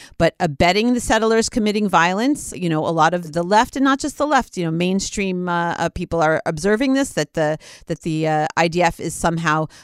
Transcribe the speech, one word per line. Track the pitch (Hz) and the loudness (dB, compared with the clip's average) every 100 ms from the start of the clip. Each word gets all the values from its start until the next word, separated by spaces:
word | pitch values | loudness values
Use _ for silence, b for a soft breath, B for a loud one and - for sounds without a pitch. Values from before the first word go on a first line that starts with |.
| B B | B B
but | 165 - | 0 2
abetting | 175 139 175 190 233 | -4 2 2 2 2
the | 247 | 0
settlers | - 226 220 226 226 | 2 2 2 2 0
committing | 254 214 208 208 | 0 0 0 2
violence. | 170 170 190 247 294 - - | 4 4 2 0 -2 -4 -6
You | 175 | -2
know, | 156 175 | -2 0
a | |
lot | 165 160 | 2 2
of | 180 170 | 2 -4
the | 160 | -4
left, | 175 208 247 | 2 2 2
and | 285 | 0
not | 269 269 | 0 0
just | 302 - | -2 -4
the | 294 | 0
left, | 277 - - | 0 -2 -4
you | |
know, | 170 | -4
mainstream, | 165 180 190 - - 196 180 180 | -2 0 -2 -4 -4 -4 -4 -4
uh, | 175 170 - | -2 -2 -2
uh, | 170 | -4
people | - 180 165 | -4 -4 0
are | 160 160 - | 2 2 -2
observing | 160 185 214 269 | -2 0 2 2
this, | 269 277 | 0 0
that | - 151 | -2 -4
the, | - 151 156 B B B | -2 -2 -2 B B B
that | 165 | -8
the, | 175 156 156 | -4 -2 0
uh, | 156 151 - | 0 -2 0
I | 170 | 0
D | 170 | 2
F | 170 - | 0 0
is | 165 | -8
somehow | - 175 165 165 156 156 B | -2 -2 0 0 0 -2 B